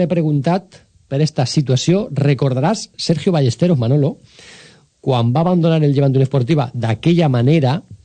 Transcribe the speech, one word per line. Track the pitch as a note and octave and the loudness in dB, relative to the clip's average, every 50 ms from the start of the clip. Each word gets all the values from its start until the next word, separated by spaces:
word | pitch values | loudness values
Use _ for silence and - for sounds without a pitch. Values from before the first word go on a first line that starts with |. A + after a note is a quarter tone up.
| F3+ | 0
l'ha | D#3+ | 0
preguntat | F3+ F3 D#3+ D#3 D3 C#3+ B2+ D#3+ F3 G3 F#3+ - - - _ _ _ _ _ - | 0 -2 0 0 0 0 0 0 -2 -2 -4 -8 -20 -20 _ _ _ _ _ -6
per | C3+ C#3 D#3 | -4 -2 -2
esta | D#3 - - C3 | -2 -2 -2 -4
situació. | A#2+ - - D3 A#2+ C3 B2+ - - E3+ G3 A3 - C#3+ | -2 -2 -2 -2 0 0 -2 0 0 0 0 -2 -4 -4
Recordaràs | C3 - C#3 C#3+ A#2+ C#3+ C3+ B2+ C3 C3 E3 A3+ - - - _ - | -2 0 0 0 0 0 -2 -2 0 0 -2 -2 -4 -6 -12 _ -8
Sergio | - - D#3 D3 - G3 F3+ | -4 -2 -2 -2 0 0 0
Ballesteros, | D#3 C#3 B2 A2+ - E3 F3+ F3 C3 | 2 2 0 0 0 0 0 2 0
Manolo, | A#2 A2 C3+ D3+ C#3 D3+ B3 - - - _ - - - - - - - - _ _ _ _ _ | 0 0 2 2 0 0 -2 -6 -12 -20 _ -20 -20 -20 -20 -20 -20 -20 -20 _ _ _ _ _
quan | - C3+ C3 A#2+ A#2 A#2 A#2+ | -4 -2 0 0 0 0 0
va | D3+ | 0
abandonar | E3 F3+ F#3 F3+ D#3+ E3+ E3 D#3+ D3+ | 0 2 2 2 2 2 2 2 2
el | C#3+ C#3 | 2 2
Llevant | C3 C#3 C#3 C3 | 2 2 2 2
Unió | C3 C3+ C3 | 2 0 0
Esportiva | - C#3 B2 A#2 E3 D3 C3 A#2+ - | 0 0 0 0 0 -2 -2 -4 -4
d'aquella | B2 A2+ A2+ A2+ A2 - E3 F3 E3+ F3 D3+ C3 | -4 -4 -4 -4 -2 0 0 2 2 2 2 2
manera, | A#2+ A#2 C3 D#3 E3 C3+ B2 C3 F#3+ - - - - _ | 2 2 2 2 2 2 0 -2 -4 -6 -12 -20 -20 _